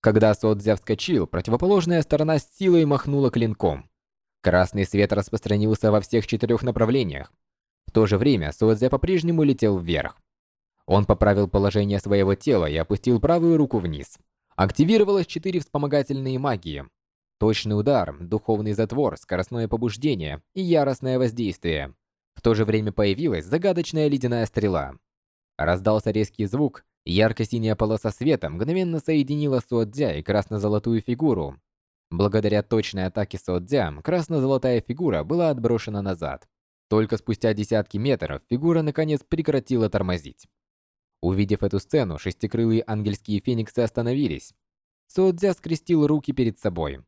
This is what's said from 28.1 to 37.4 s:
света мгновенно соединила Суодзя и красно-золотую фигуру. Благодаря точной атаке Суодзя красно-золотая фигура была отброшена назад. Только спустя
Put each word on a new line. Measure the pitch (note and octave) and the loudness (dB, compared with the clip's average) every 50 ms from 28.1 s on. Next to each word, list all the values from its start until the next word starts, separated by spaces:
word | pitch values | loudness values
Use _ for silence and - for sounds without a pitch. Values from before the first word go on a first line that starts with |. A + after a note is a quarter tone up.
света | G2+ - B2 D3+ D#3 - - D#2 | -6 -2 0 0 0 0 -2 -6
мгновенно | D2+ E2+ A2 C#3+ E3+ F#3+ F#3 F3 E3 D#3+ | -6 -4 -4 -2 -2 -2 -2 -2 -4 -4
соединила | - - D#3+ D3+ C#3 C3 D3 D3 D3 C#3+ C3 B2 - | -2 0 0 0 0 0 -2 -4 -2 0 -2 -2 -2
Суодзя | - B2 A#2 A2+ G#2+ A2 C3+ D3 A2+ D#2 | -2 -2 -2 -2 -2 -2 -4 -2 -2 -2
и | D2 | -4
красно-золотую | D2+ - G#2 G#2 G2 - G#2+ G#2 G2 G#2 G#2 G#2+ - A#2 A#2 A2+ | -4 -2 -2 -2 -2 -2 -6 -4 -2 0 -2 -2 -2 -2 -2 -2
фигуру. | - - A#2+ A#2+ D#3 D3+ A#2+ F#2+ D#2 C#2 C2+ - _ _ _ _ _ _ _ _ _ _ | -2 -4 -4 0 0 0 0 0 -4 -8 -10 -16 _ _ _ _ _ _ _ _ _ _
Благодаря | E2 E2+ G2+ G2+ G2 A2 G#2 G#2 G#2+ G#2 | -2 0 0 2 2 2 2 2 0 0
точной | G2+ _ - A2 G#2 - - G2+ F#2 | 0 _ 0 0 0 -2 -4 -4 -4
атаке | F#2 - A2 G2+ - - A#2 | -4 -2 -4 -6 -4 -6 -12
Суодзя | - - F2+ F2+ F2 G2+ C#3 C#3 G#2 D#2 D2 D2 - | -6 -4 -4 -4 -2 -2 -2 0 0 -2 -6 -8 -4
красно-золотая | - E3+ F3+ D#3+ - E3 D3+ B2+ C3+ C3+ B2+ - C3 B2 A#2 | -2 -2 -2 -2 -2 -2 -2 0 0 0 0 0 0 0 0
фигура | - - A#2+ C#3+ F3+ D3+ G2+ D#2+ D2+ | -2 -4 -8 -4 -2 0 0 0 -2
была | E2+ D3 E3+ F3 D#3+ | -2 -2 0 0 0
отброшена | C#3+ B2 A#2 A#2 A#3 A3 - - - - G2 | 0 0 0 0 0 0 -2 -4 -6 -4 -4
назад. | G2 F#2 E2+ E3 C#3 C2+ C2+ _ _ _ _ _ _ _ _ _ _ | -4 -4 -4 -6 -8 -8 -10 _ _ _ _ _ _ _ _ _ _
Только | G#2+ A2 A2 G#2 - | 2 2 2 2 -2
спустя | G#2 _ - A2 - | -4 _ -4 -4 0